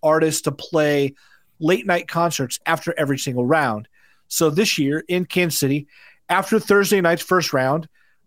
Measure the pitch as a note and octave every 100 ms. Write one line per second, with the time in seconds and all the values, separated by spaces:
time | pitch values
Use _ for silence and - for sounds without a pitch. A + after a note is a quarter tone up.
0 | D#3 D#3+ D#3+ D#3 D3+ C3+ - E3 D3+ C#3+
1 | C#3 - _ _ _ _ D#3+ F#3 G3 F3
2 | F3 E3 E3+ - B2+ - - E3 - D#3+
3 | C#3+ C#3 - B2 B2 D#3 C3+ G#2+ - _
4 | _ _ _ - D#3+ D3+ G#3+ - C#3 D#3
5 | - F3+ F3 F3+ F3 - C3+ D3 C#3+ _
6 | - _ - F3 F#3+ A3 - G3+ F#3+ G3
7 | E3+ E3+ - F#3 D#3 C#3 B2+ D#3 E3 _
8 | _ _